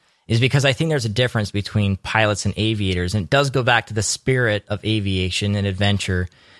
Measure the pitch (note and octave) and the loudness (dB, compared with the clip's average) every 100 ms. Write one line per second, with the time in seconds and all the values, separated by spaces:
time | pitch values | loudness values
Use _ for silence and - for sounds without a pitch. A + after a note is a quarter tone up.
0 | _ _ - A2+ B2+ C#3+ C3+ B2 D#3+ D3 | _ _ -2 0 2 2 2 0 0 0
1 | A2+ G#2 B2 A2+ G#2 G2+ - A2 G2+ F#2+ | 0 0 0 0 -2 -4 -2 0 0 -2
2 | - A2 G#2+ G2+ G2+ F2 G#2+ G#2+ F#2+ F2+ | -2 2 2 0 -2 -2 -2 0 -2 -2
3 | F2+ G#2 E2 C#3 C#3+ C3 B2 A#2 - A2 | -2 -2 0 2 2 0 2 2 0 -4
4 | - - - C3 A#2 G#2 - G#2 G#2+ A2 | -4 -2 0 0 2 0 -2 -4 -2 -2
5 | G2 F#2+ F#2 - G#2 G2+ G2+ F#2 G2+ G2+ | 0 0 -2 -2 -2 0 -2 0 0 0
6 | - F#2 F2+ _ - | 0 -2 -2 _ -20